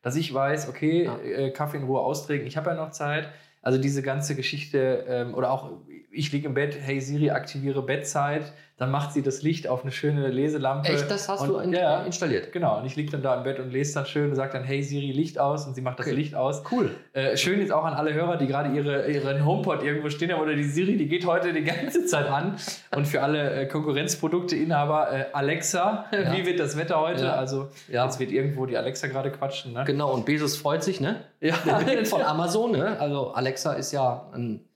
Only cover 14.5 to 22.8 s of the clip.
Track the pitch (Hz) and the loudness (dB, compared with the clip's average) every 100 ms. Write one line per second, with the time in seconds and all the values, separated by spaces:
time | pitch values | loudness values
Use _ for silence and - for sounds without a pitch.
14.5 | 135 127 139 139 143 139 135 160 - 143 | -4 -2 -2 -2 -2 -2 0 -2 2 2
15.5 | 147 143 127 127 127 151 131 151 - 135 | 2 -4 -4 -4 -4 -2 0 -2 0 0
16.5 | 147 - 247 175 - - 135 135 110 180 | -2 -2 0 0 -2 -8 -2 0 2 2
17.5 | 202 202 151 160 147 151 147 170 165 135 | 2 4 2 2 0 0 2 0 2 2
18.5 | 135 147 143 147 139 143 143 131 139 147 | 2 0 0 2 0 2 0 0 2 4
19.5 | 196 - 151 135 151 147 147 170 165 156 | 4 2 0 0 0 -2 -2 0 0 2
20.5 | 147 147 147 185 214 147 175 180 170 175 | 2 0 2 2 2 2 2 2 2 2
21.5 | 160 151 170 277 349 - 156 143 139 175 | 0 0 0 0 0 2 2 2 0 0
22.5 | 196 - - | -4 -8 -10